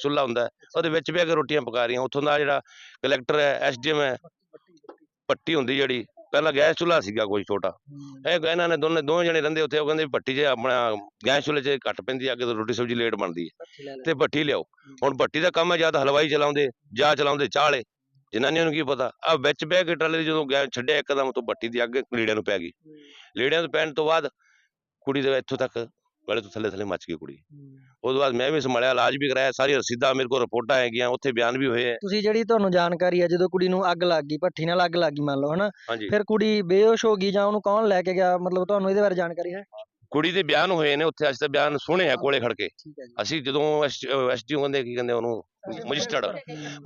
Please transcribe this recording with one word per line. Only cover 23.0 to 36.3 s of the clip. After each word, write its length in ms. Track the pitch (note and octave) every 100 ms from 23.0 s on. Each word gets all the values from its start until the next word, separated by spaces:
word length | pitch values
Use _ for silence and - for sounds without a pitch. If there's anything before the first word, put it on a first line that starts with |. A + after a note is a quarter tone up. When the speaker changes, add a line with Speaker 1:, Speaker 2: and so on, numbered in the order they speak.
| - - - -
Speaker 1:
ਲੀੜਿਆਂ 240 | F3 D#3+
ਨੂੰ 100 | D#3+
ਪੈਣ 220 | D3 D#3
ਤੋਂ 120 | D3 D3+
ਬਾਅਦ 240 | E3 D3+ - _ _ _ _ _ _
ਕੁੜੀ 200 | - C3+
ਦੇ 160 | C3+ C3+
ਇੱਥੋਂ 200 | A#2+ B2+
ਤੱਕ, 300 | C3 - A#2 _ _ _ -
ਗਲੇ 120 | A2
ਤੋਂ 80 | G2+
ਥੱਲੇ 200 | A2 A2
ਥੱਲੇ 140 | F#2+
ਮੱਚ 220 | G2+ F2 -
ਗਈ 60 | D#2+
ਕੁੜੀ। 200 | D2+ C#2+
Speaker 2:
ਹੂੰ। 420 | _ D3 C#3 C3+ - _
Speaker 1:
ਉਸ 100 | A#2
ਤੋਂ 60 | C3
ਬਾਅਦ 140 | C#3
ਮੈਂ 180 | A#2+ C3+
ਵੀ 100 | D#3
ਸੰਭਾਲਿਆ, 300 | C3 A#2+ B2+
ਇਲਾਜ 220 | B2+ A#2+ C3+
ਵੀ 100 | C#3+
ਕਰਾਇਆ, 220 | B2+ C3+
ਸਾਰੀਆਂ 260 | B2 C3+ C#3
ਰਸੀਦਾਂ 380 | G#2+ A#2+ C3+ C3+
ਮੇਰੇ 120 | B2
ਕੋਲ, 140 | B2+
ਰਿਪੋਰਟਾਂ 360 | A#2 A#2 A2+ C3+
ਹੈਗੀਆਂ, 300 | B2 A2+ B2
ਉੱਥੇ 240 | B2 C#3
ਬਿਆਨ 260 | A#2 A#2+ C3
ਵੀ 100 | C3+
ਹੋਏ 180 | A#2 B2
ਹੈ। 100 | A#2
Speaker 2:
ਤੁਸੀਂ 260 | G3+ G#3
ਜਿਹੜੀ 220 | G#3 G#3+
ਤੁਹਾਨੂੰ 280 | G#3+ A3+ G3
ਜਾਣਕਾਰੀ 500 | F3+ F3 F3 F3+ F3+
ਹੈ, 60 | F3
ਜਦੋਂ 220 | E3+ F#3
ਕੁੜੀ 180 | F3+ F3+
ਨੂੰ 240 | F#3 F#3
ਅੱਗ 120 | E3+
ਲੱਗ 200 | F3 E3
ਗਈ, 140 | C#3+ D3+
ਭੱਠੀ 280 | F3 E3 D#3+
ਨਾਲ 200 | F3+ F3
ਅੱਗ 100 | E3+
ਲੱਗ 180 | E3
ਗਈ 100 | D3
ਮੰਨ 160 | D3 C#3
ਲਓ, 140 | C#3+
ਹਨਾ? 160 | E3 G#3 - -
Speaker 1:
ਹਾਂਜੀ। 200 | A3+ G#3
Speaker 2:
ਫਿਰ 140 | G#3
ਕੁੜੀ 380 | G3+